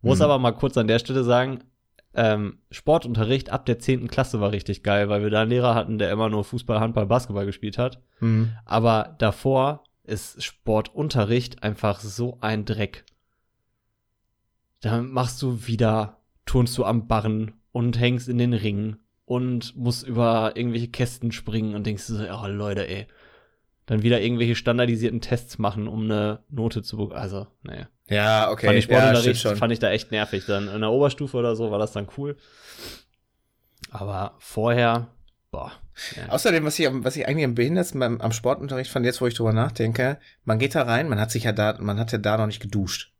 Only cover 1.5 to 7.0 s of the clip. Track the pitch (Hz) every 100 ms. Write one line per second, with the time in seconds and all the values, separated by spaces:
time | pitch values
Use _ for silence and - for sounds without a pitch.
1.5 | 127 - _ _ _ _ - 113 107 101
2.5 | - _ - - 165 123 110 110 135 -
3.5 | - - 117 - 127 120 - - 110 101
4.5 | 104 - 98 - 101 104 104 104 107 110
5.5 | 123 123 113 - 107 98 101 110 107 101
6.5 | 123 - 107 113 113